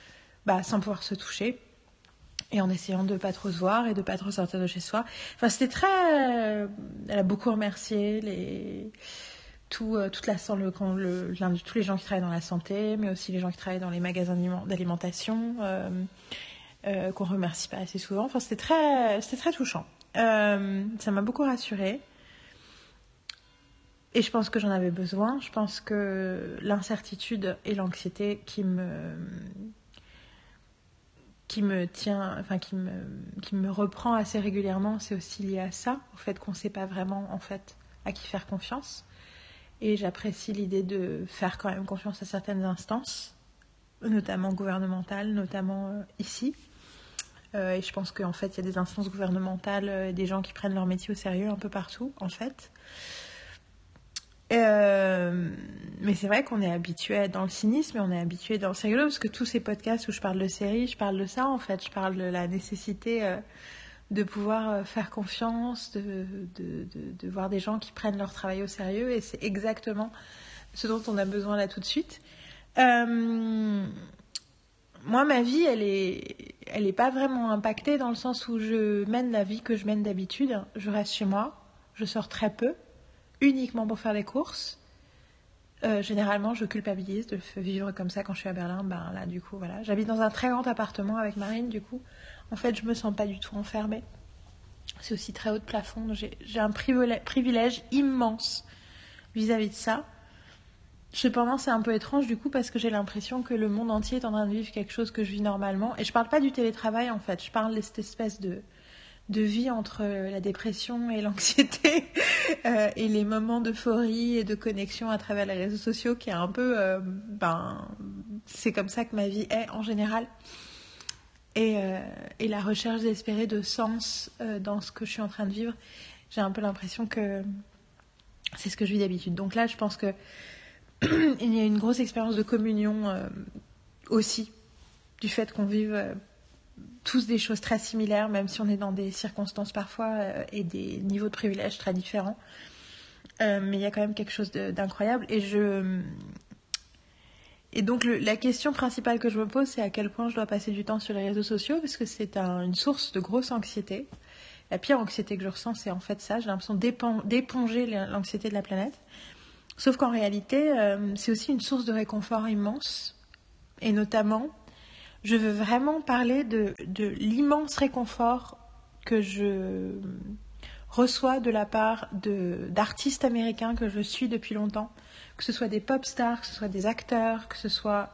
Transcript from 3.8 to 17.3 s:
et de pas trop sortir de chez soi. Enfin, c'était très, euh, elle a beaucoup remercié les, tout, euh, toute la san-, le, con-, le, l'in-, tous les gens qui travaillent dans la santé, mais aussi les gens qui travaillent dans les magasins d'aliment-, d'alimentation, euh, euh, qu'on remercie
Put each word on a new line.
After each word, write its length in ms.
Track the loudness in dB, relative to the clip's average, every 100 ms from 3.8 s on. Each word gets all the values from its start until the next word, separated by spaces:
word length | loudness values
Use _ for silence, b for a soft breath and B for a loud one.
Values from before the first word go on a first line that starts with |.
| 2
et 60 |
de 80 | 0
pas 160 | -2 -4
trop 140 | -4
sortir 280 | -2 -2 0
de 80 | -2
chez 140 | -2
soi. 240 | -2 -2 -2 B B B
Enfin, 120 | 2
c'était 220 | 4 0
très, 180 | 4 4
euh, 800 | 6 6 6 6 4 2 0 -2 -6 -12 -10 -2
elle 120 | 2
a 40 |
beaucoup 280 | 4 4 2
remercié 680 | 2 2 -2 -2 0 2 0
les, 720 | -2 -4 -4 -6 -6 -8 -10 -14 B B B B B B -12
tout, 260 | -6 0 0
euh, 140 | 0
toute 180 | -2 -2
la 100 | -2
san-, 220 | 0 -2
le, 120 | 0
con-, 240 | 0 0 0
le, 360 | 0 0 -2 -2
l'in-, 140 | 0
tous 240 | 0 0 0
les 60 |
gens 120 | 0 0
qui 80 |
travaillent 180 | 0 0
dans 80 | 0
la 120 | -2
santé, 560 | -2 -4 -2 -2 0 0
mais 120 | 0
aussi 220 | -2 -4
les 80 | -2
gens 100 | -2
qui 80 | -4
travaillent 220 | -4 -4
dans 100 | -2
les 120 | -2
magasins 340 | 0 0 0 2
d'aliment-, 300 | 0 0 -2
d'alimentation, 920 | -2 0 -2 -2 -4 -2 -2 -2 -2
euh, 280 | -2 -2 -2 -4 -4 -8 B B B B B B -4
euh, 280 | -2 -2
qu'on 100 | -2
remercie 460 | 0